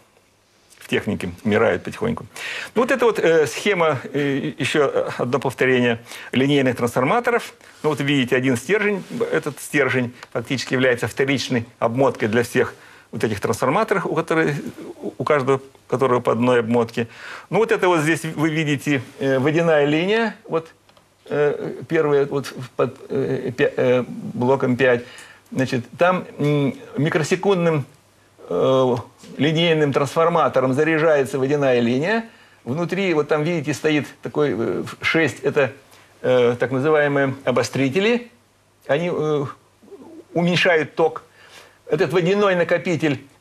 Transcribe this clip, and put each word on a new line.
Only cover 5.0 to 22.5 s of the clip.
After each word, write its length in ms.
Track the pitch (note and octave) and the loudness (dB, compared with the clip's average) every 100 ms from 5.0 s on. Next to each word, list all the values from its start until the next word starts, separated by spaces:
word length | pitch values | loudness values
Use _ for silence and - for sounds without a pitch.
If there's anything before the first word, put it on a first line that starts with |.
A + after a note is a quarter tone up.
| - - | -2 -2
одно 220 | B2 C3 | -2 -2
повторение 640 | C3+ - C3 B2+ B2 A#2 - - - | -2 0 2 4 2 0 -6 -18 -6
линейных 440 | B2 C3+ C#3+ C3 A#2+ | 0 2 2 2 0
трансформаторов. 800 | A#2+ C3 C3 A3+ A#3+ A#3 - - - - | -2 0 0 0 0 -2 -4 -12 -20 -6
Ну, 80 | D3+ | -2
вот 100 | D3 | -2
видите, 360 | C#3+ C#3+ B2 C3 | 0 0 2 2
один 200 | C3 A#2+ | 2 0
стержень, 460 | - G#3 G#3 G3 D#3+ - - | 0 0 0 -2 -6 -6 -2
этот 260 | D#3+ D#3 C3+ | -2 -4 -8
стержень 520 | - D3 C3 B2+ A#2+ - - | -4 0 0 0 -2 -6 -10
фактически 420 | C3 A2+ C3 - | -10 -6 -6 -2
является 320 | C3 C3 A#2+ A#2 | 0 2 2 -2
вторичной 580 | - C3+ C#3 - B2+ A2 - | -2 0 0 -2 -4 -4 -4
обмоткой 500 | A#2+ A#2+ C3+ - A2+ | -2 2 0 0 0
для 140 | A2+ | 0
всех 320 | A#2 C3 A2+ - - - - | 0 0 -2 -4 -20 -20 -14
вот 120 | A#3 | -4
этих 160 | A#2+ G#2+ | -2 -2
трансформаторов, 640 | - - B2+ E3 A3 G3 | -4 -2 0 0 0 -2
у 100 | D#3+ | -2
которых, 420 | D3+ E3 D#3+ D#3+ D3 D#3+ - - - - - | -4 0 0 0 -2 -8 -12 -16 -12 -12 -6
у 80 | |
каждого 380 | B2+ D3+ C3 C3+ - - - | 0 2 2 0 -2 -20 -6
которого 320 | B2 C3 B2 | 0 2 2
по 120 | B2 | 2
одной 280 | A#2 B2 A#2+ | 2 2 2
обмотке. 460 | A2+ A#2+ A#2 - A2+ - - - - | 2 2 0 -2 -6 -8 -18 -18 -4
Ну, 100 | F3+ | -2
вот 140 | A3 | 0
это 160 | G#3 F#3 | 2 4
вот 120 | E3+ | 2
здесь 240 | D3 E3 | 2 0
вы 260 | D#3+ D#3 D#3+ | -2 -4 -2
видите, 500 | D#3 D3+ C#3+ - C#3 A#2 - | 0 -2 -2 0 -2 -2 -4
э, 200 | C3+ C3+ | 0 2
водяная 480 | C3+ D#3 E3+ D#3 D3 | 2 2 4 4 4
линия, 480 | D#3 F#3 A3 A3+ - - | 2 0 0 -2 -6 -6
вот, 220 | D#3+ E3 - _ _ _ _ - | -6 -6 -14 _ _ _ _ -6
э, 480 | C#3+ D3 - - - C3+ | 0 0 0 -6 -10 -4
первая 380 | D#3+ D3+ C#3+ C#3+ | 0 2 2 2
вот 220 | C#3+ | -2
в-, 220 | B2+ | -6